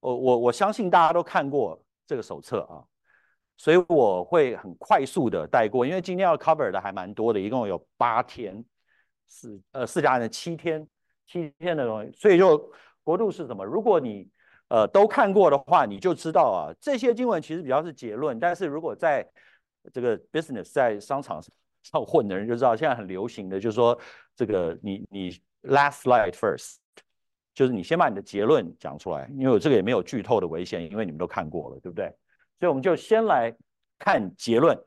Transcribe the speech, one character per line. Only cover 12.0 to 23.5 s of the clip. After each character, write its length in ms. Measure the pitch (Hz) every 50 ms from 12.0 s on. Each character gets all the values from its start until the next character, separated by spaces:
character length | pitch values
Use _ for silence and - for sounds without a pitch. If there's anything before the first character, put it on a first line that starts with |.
| 104
西。 80 | - -
所 180 | _ - 214
以 80 | 190 170
就 340 | 190 190 156 151 - - - - _ _ _ _ _
国 160 | - 160 180
度 120 | 226 208
是 160 | 175 - 165
什 80 | 120 117
么？ 80 | 98 95
如 200 | - 127 196 208
果 180 | 233 202 165
你， 260 | 135 120 104 101 90 90 _ _ _ _ _ _ _ _
呃， 200 | - 113 107 101
都 180 | - 196 202
看 240 | 220 - - 247 202
过 200 | 196 214 190 165
的 80 | 139 139
话， 260 | - - 190 170 143
你 140 | 110 101 98
就 160 | - 185 165
知 180 | 131 - 165 160
道 120 | 196 160
啊， 280 | 127 101 87 78 73 82 _
这 160 | _ - 277
些 180 | 247 214 254 240
经 140 | 214 254 240
文 140 | 214 165 151
其 120 | - 156
实 60 | 170
比 80 | 180 135
较 140 | 127 143 160
是 100 | 175 151
结 240 | _ - 113 104
论， 240 | 113 143 151 123 113
但 160 | 139 175 175
是 80 | 170 196
如 160 | 165 143 156
果 160 | 165 151 107
在 320 | 98 - 165 147 127 101 _ _ _ _ _ _ _ _ _ _ _ _ - _
这 80 | 131
个 180 | 120 123 110 92 _ _ _
business， 400 | 156 160 - 135 107 85 - -
在 260 | 147 131 120 107 101
商 220 | 101 - 139 135
场 220 | 139 - 92 80 82 - _ _ _ _ _ _ _
上 200 | - - 156 117
混 200 | - - 165 120
的 80 | 101 95
人 140 | 95 101 113
就 60 | 120
知 80 | 120 127
道， 120 | 127 117
现 140 | 110 160 156
在 60 | 127
很 120 | - 104
流 220 | 92 92 92 101 117
行 220 | - - 101 92